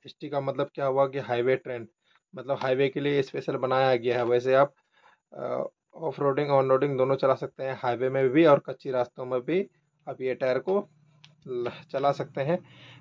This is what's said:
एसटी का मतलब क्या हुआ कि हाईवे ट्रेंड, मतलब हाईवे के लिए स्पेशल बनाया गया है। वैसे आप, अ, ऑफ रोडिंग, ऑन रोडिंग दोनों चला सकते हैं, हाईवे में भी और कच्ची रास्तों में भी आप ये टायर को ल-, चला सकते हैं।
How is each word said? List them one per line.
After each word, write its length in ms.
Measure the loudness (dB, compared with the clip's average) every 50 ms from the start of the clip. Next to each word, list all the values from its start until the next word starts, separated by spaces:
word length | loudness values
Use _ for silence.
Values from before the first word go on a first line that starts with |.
| -20
एसटी 220 | -20 -20 _ -12 -8
का 120 | -6 -4
मतलब 300 | -4 -4 -4 -4 -4 -6 -4
क्या 120 | -4 -4
हुआ 200 | 0 2 2 0
कि 120 | 0 -2 -4
हाईवे 380 | -6 -4 -2 0 0 0 0
ट्रेंड, 300 | 0 -2 -6 -10 -10 -12 -14 _ _ _ _ _ _ _ _ -18
मतलब 240 | -12 -6 -6 -4 -2
हाईवे 300 | -2 0 0 2 2 0
के 120 | 0 -2
लिए 220 | -2 0 0 0 -2
स्पेशल 340 | -2 -4 -8 -6 -4 -2
बनाया 380 | 0 2 2 4 4 4 4 4
गया 220 | 2 2 0 0 0
है। 60 | 2
वैसे 300 | 2 2 2 2 4 4
आप, 200 | 6 4 4 _ _ _ _ _ _ _ _ _ _ _ _ -14
अ, 320 | -10 -8 -6 -6 -6 -6 -8 -10 _ _ _ -14
ऑफ 260 | -10 -8 -6 -4 -2
रोडिंग, 300 | 0 0 0 0 0 2
ऑन 200 | 2 4 4 4
रोडिंग 280 | 4 2 2 2 0 0
दोनों 180 | 0 0 0
चला 180 | 2 2 2 2
सकते 280 | 0 -2 -10 -10 -10 -8
हैं, 160 | -8 -8 -4 -4
हाईवे 260 | -4 -2 -2 -2 -2
में 200 | 0 0 0 2
भी 160 | 4 6 6
और 120 | 6 6 4
कच्ची 320 | 2 -2 -12 -12 -8 -4
रास्तों 340 | -2 -2 -2 -2 _ -12 -8
में 160 | -6 -4 -4
भी 280 | -4 -2 -2 -2 -4 -6 _ _ _ _ _ _ _
आप 140 | -14 -12 -8
ये 140 | -6 -6 -4
टायर 240 | -2 -2 -2 -2 -2
को 300 | -2 -2 -2 -2 -2 -6 _ _ _ _ _ _ -20 -20 _ _ -12 -8
ल-, 220 | -6 -6 -6 -6 -8 -10 -12 -8
चला 220 | -4 0 0 0 0
सकते 280 | 0 -4 -8 -6 -4
हैं। 180 | -2 -2 -2 -2 -4 -8 -20 -20 -20 -20 -20 -18